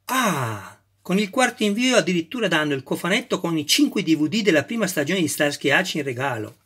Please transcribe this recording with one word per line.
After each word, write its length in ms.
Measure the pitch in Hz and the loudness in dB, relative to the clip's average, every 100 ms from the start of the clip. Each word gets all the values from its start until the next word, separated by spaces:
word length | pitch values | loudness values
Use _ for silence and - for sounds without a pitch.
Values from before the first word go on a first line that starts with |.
| - | -4
Ah, 760 | 262 226 147 117 104 95 - _ _ | 0 0 0 -2 -6 -10 -20 _ _
con 180 | - 185 | -2 0
il 120 | 208 | 0
quarto 320 | 254 240 - | 0 0 2
invio 340 | 208 202 254 233 | -2 0 2 2
addirittura 520 | 156 180 160 254 202 | 2 0 -2 -4 0
danno 260 | 160 151 | 2 0
il 80 | 139 | -2
cofanetto 580 | - 170 175 220 247 185 | -4 -4 -2 -2 -2 -4
con 160 | 170 160 | -2 -2
i 80 | |
cinque 380 | 147 - 285 214 | 0 2 2 2
D 140 | 160 151 | 2 2
V 100 | 151 | 2
D 160 | 214 | 0
della 220 | 202 151 | 2 2
prima 240 | - 233 196 | 2 -2 -2
stagione 320 | - 139 190 | 0 -2 0
di 80 | 151 | 0
Starsky 420 | - 147 143 143 | 0 0 0 2
Hutch 240 | 156 185 | 2 2
in 80 | 160 | -4
regalo. 640 | 139 120 135 113 107 - | -4 -4 -4 -4 -8 -14